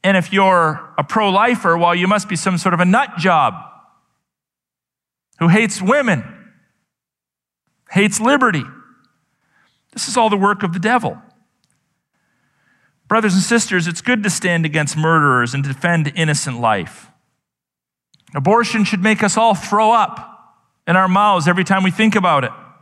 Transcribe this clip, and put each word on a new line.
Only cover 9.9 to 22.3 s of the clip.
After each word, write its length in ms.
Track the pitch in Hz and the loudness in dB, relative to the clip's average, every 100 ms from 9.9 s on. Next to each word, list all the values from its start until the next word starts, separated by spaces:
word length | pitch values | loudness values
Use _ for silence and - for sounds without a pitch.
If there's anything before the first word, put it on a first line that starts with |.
This 140 | - - | -12 -6
is 100 | - | 0
all 120 | 220 | 0
the 80 | 202 | 2
work 240 | 196 202 | 0 0
of 120 | 190 | -4
the 60 | 175 | -4
devil. 420 | 196 247 214 87 - _ _ _ _ _ _ _ _ _ _ _ _ _ _ _ _ _ _ | -2 -2 -2 -10 -20 _ _ _ _ _ _ _ _ _ _ _ _ _ _ _ _ _ _
Brothers 260 | 220 214 | 0 2
and 100 | 185 | 0
sisters, 440 | 180 233 220 185 165 | 2 0 0 -4 -4
it's 140 | 170 | -6
good 220 | - 247 | -2 -2
to 60 | 202 | 0
stand 360 | - 185 170 160 | -2 -2 0 -2
against 320 | 151 147 156 | -2 -4 -2
murderers 560 | 160 165 147 127 120 | 0 2 4 2 0
and 100 | 139 | -4
defend 480 | 139 131 175 170 151 160 | -6 -4 -2 -2 -2 -4
innocent 440 | 160 143 - 120 | -2 -2 -4 -4
life. 500 | 117 104 82 - - _ _ _ _ _ _ _ _ _ _ _ _ 143 | -2 -2 -4 -16 -20 _ _ _ _ _ _ _ _ _ _ _ _ -4
Abortion 480 | 139 220 233 220 | 0 2 2 -2
should 200 | 202 202 | -2 0
make 200 | 202 220 | 0 0
us 140 | 208 214 | 0 2
all 160 | 226 | 0
throw 380 | 190 - 208 220 | 0 -2 0 2
up 400 | 226 202 - - - _ _ _ _ - | 2 0 -4 -18 -20 _ _ _ _ -2
in 80 | 180 | 0
our 120 | 190 | 2
mouths 400 | 185 208 190 151 | 2 2 2 2
every 160 | 180 | 0
time 200 | 180 190 | 0 0
we 80 | 190 | 0
think 240 | - 220 208 | 2 2 2
about 280 | 180 | 2